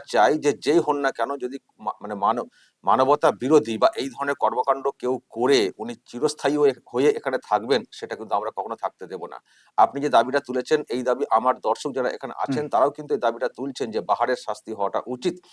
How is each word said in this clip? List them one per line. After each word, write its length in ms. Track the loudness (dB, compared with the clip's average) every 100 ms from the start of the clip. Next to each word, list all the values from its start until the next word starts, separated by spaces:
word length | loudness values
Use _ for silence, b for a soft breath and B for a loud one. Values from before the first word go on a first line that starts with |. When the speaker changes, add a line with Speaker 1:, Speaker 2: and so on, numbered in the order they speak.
| 2
Speaker 1:
চাই 300 | 4 4 4
যে 140 | 0
যেই 260 | 0 2 2
হন 180 | 4 0
না 140 | 0
কেন, 260 | -2 -4 -4
যদি 220 | -6 -10 _ -12
মা-, 160 | -8 -8
মানে, 140 | -8
মানব-, 340 | -2 0 0 -4 _ _ _
মানবতা 480 | 2 4 4 4 2
বিরোধী 460 | 0 4 4 4 2
বা 120 | 0 0
এই 120 | -6
ধরনের 260 | -6 -4
কর্মকাণ্ড 540 | 0 0 0 0 0 -2 -4
কেউ 220 | -4 -4 -6
করে 420 | -2 2 4 2 -4
উনি 160 | -12 -12 -14
চিরস্থায়ী 500 | -4 -4 -2 -2 2
হয়ে, 180 | 2 0 -4
হয়ে 200 | 0 2
এখানে 300 | 2 0 -6
থাকবেন, 460 | 0 -2 2 0 -2
সেটা 240 | -12 -12 -10
কিন্তু 180 | -4
আমরা 160 | -4 -4 -6
কখনো 200 | -8 -6
থাকতে 300 | -8 -8 -12
দেব 200 | -10 -12
না। 120 | -16 _ _ _ 2
আপনি 240 | 2 2
যে 80 | 2
দাবিটা 320 | 2 4 0
তুলেছেন, 420 | -2 -4 0 0 0
এই 140 | -4
দাবি 220 | -2 -2 2
আমার 240 | 2 2 0
দর্শক 300 | -2 -2 -4
যারা 160 | -2 -4
এখানে 220 | -4 -8 -6
আছেন, 260 | -4 -4
Speaker 2:
হুম। 60 | -2
Speaker 1:
তারাও 220 | 0 0
কিন্তু 240 | -2 -4
এই 60 | -2
দাবিটা 280 | -2 -2 -6
তুলছেন 420 | -6 -8 -6 -6
যে 100 | -4
বাহারের 360 | -2 -2 0 -2
শাস্তি 360 | -6 -10 -8
হওয়াটা 300 | -4 -4 -4 -6
উচিত, 280 | -6 -4 -6 _